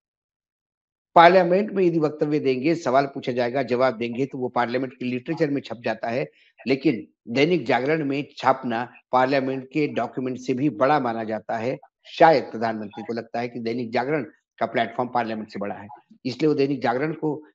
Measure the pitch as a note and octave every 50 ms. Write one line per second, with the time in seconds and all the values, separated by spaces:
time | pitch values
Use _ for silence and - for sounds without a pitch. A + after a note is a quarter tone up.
0 | _ _ _ _ _ _ _ _ _ _ _ _ _ _ _ _ _ _ _ _
1 | _ _ - F3 E3 F3 F#3 F#3+ F3 E3+ F3+ G3 G#3+ G#3+ G3 G3 F#3 E3+ E3 E3
2 | D3+ D3 D3 - D#3 D3 D3+ D3 C3 C3+ C3 B2+ B2 D#3+ E3 E3 - C3 B2+ C#3
3 | C#3 C#3 - D3 - C3+ A#2+ B2 A#2+ A#2+ B2 C#3 C3 A2+ B2 A#2+ C3 C3 A#2 A2
4 | A#2+ A#2+ A#2 A#2+ C#3 C3 - C3 B2 B2+ B2+ D3 B2 A#2 B2 C3 C3+ B2+ - -
5 | B2+ B2 B2 B2 B2 E3 D#3+ D#3+ E3 C#3+ C#3+ C3+ - - A2+ A#2+ A#2 - A2 -
6 | - A#2 - C3+ D#3 - - _ _ _ _ - - A2+ D3 - - D#3+ B2 -
7 | - - _ _ _ - A#2 C3+ D3 E3 F3+ D#3+ A#2+ A#2+ B2+ A#2+ B2+ C#3+ D#3+ D#3+
8 | C#3+ C#3 C#3 C#3+ C#3 - _ - - C3 C3 - - B2 A2+ A2+ B2 - - -
9 | _ _ - B2+ C3 C3 C#3 C3+ C3 C3 C3 C3+ B2+ - - D#3 D3 C3+ A#2 A#2
10 | A#2 A#2+ - C#3 B2+ B2+ B2+ B2 - - B2+ B2 C#3+ D3+ A#2 G#2 B2+ C#3+ D3+ D3
11 | B2+ A#2 A2+ A2+ A2+ G#2+ A2 G#2+ - - A#2 A2+ A2 B2+ D3 D3+ - - _ _
12 | _ - - - E3 E3 D#3+ B2 G#2 - - A2 A2+ A2+ A2 G#2+ G#2+ G2+ - A2+
13 | G#2 - A2+ A#2 A2 - - A#2+ A#2+ A#2+ A#2+ A#2+ A2+ A2+ A#2 B2+ B2 A2 A#2 A#2+
14 | B2 C#3 D#3 D3 A#2 - - _ _ _ _ - A#2 A2+ - B2 A2+ A2+ - -
15 | B2+ A#2+ - A#2+ A#2 A2 A2 A2 G#2+ - - G#2 G2+ G2+ G2 G2 G#2 G#2+ - -
16 | _ _ - _ - B2+ A#2 - D#3 D3+ D3 C#3 C#3 C3+ C#3+ B2 B2 A#2+ A#2+ B2+
17 | D3 D#3+ D#3 - - D3+ C#3+ - - -